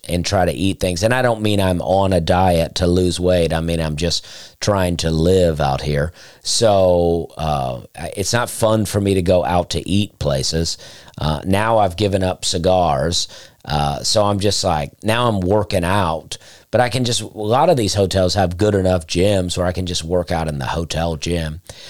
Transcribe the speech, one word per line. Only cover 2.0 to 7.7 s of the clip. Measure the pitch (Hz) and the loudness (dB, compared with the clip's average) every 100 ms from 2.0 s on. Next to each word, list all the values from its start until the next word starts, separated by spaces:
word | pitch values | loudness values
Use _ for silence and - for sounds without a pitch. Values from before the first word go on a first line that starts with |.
| 95 | 2
a | 92 | 2
diet | 78 90 95 85 80 - | 2 2 4 2 0 0
to | 87 | 2
lose | 90 90 85 | 2 2 0
weight. | 90 90 82 | 2 2 2
I | 82 | 0
mean, | 82 85 | -2 -2
I'm | 80 76 | -2 -2
just | 85 - - - - - | -2 -4 -6 -16 -20 -6
trying | - 101 90 82 | -2 0 0 0
to | 82 | 0
live | 80 85 95 85 78 | 2 4 4 4 2
out | 71 67 | 0 -2
here. | 71 73 78 - - - | -2 -2 -4 -6 -20 -14
So, | - - 113 98 92 87 85 85 78 - | -6 0 2 4 4 4 2 0 -4 -6
uh, | 78 71 64 | -4 -2 -4